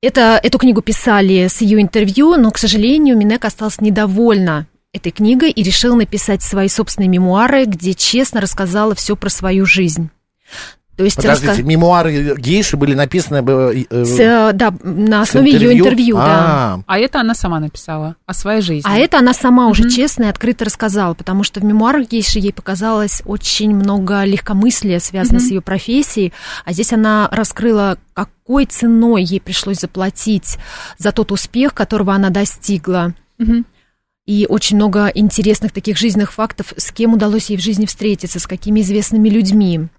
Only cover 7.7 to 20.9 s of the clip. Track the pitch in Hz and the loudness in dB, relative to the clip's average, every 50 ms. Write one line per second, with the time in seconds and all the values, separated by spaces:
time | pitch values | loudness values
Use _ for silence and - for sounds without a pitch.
7.7 | 190 160 170 185 185 - - - - 240 269 262 - 226 202 190 - - 196 180 | -2 -4 -4 -4 -4 -2 -2 -2 0 0 -2 0 -2 -4 -4 -4 -4 -4 -4 -4
8.7 | 175 208 214 220 208 - - - 208 - - 196 - - 190 190 185 190 196 185 | -2 -2 0 -2 -2 -4 -4 -6 -6 -4 -4 -6 -6 -4 -4 -2 0 0 2 2
9.7 | - 185 190 170 151 165 170 156 _ _ _ _ _ _ _ _ - - - - | 0 0 0 0 -2 -4 -6 -8 _ _ _ _ _ _ _ _ -20 -18 -18 -18
10.7 | - _ _ _ - - 185 202 - - - 139 147 143 131 - 202 - 123 139 | -20 _ _ _ -4 0 0 0 0 0 2 2 2 2 2 0 0 0 0 0
11.7 | 160 160 170 170 180 175 165 165 151 147 143 143 139 143 123 123 170 202 214 - | 2 4 4 4 4 4 2 2 0 -2 -2 -2 -2 -4 -2 0 0 0 2 0
12.7 | - 147 139 143 139 131 143 131 - - - - 147 143 127 123 135 131 131 127 | 0 0 0 0 2 0 0 0 0 -4 -2 0 -2 -2 0 2 2 2 2 0
13.7 | 113 131 127 - 113 120 120 120 123 175 240 226 233 233 220 220 202 196 240 220 | 0 -2 -4 -4 -2 -2 0 0 2 4 4 4 4 4 2 2 2 2 0 -2
14.7 | 185 - - 180 170 165 208 214 214 208 214 220 - 254 269 285 285 226 214 240 | -2 -4 -8 -8 -4 0 0 2 2 2 0 2 2 4 4 6 6 6 6 6
15.7 | 247 240 359 - 254 226 247 233 220 196 127 151 160 165 165 165 151 139 127 110 | 6 6 6 4 4 2 2 2 2 2 2 4 4 4 4 2 2 2 0 -2
16.7 | 95 92 98 _ 190 196 233 269 - 294 240 220 233 - - 185 170 160 156 151 | -4 -6 -6 _ -2 -2 -2 -2 -2 -2 -2 -2 -2 -2 -4 -4 -4 -4 -6 -6
17.7 | - - - - 160 156 151 156 165 _ _ - 185 - - 196 214 220 202 175 | -10 -14 -14 -10 -10 -8 -8 -10 -10 _ _ -12 -8 -6 -4 -2 0 0 0 0
18.7 | 160 147 143 190 202 214 277 339 - 294 247 247 254 - - 262 247 254 247 233 | -2 -2 -2 0 2 2 2 2 4 4 4 4 2 2 2 2 4 4 4 4
19.7 | 214 - 226 240 247 240 262 294 - - 233 208 196 - - 220 247 - 220 214 | 4 4 4 2 2 0 0 -2 0 -2 -2 -2 -2 -2 -2 -4 -2 -2 -4 -6
20.7 | - - 226 220 | -6 -4 -4 -2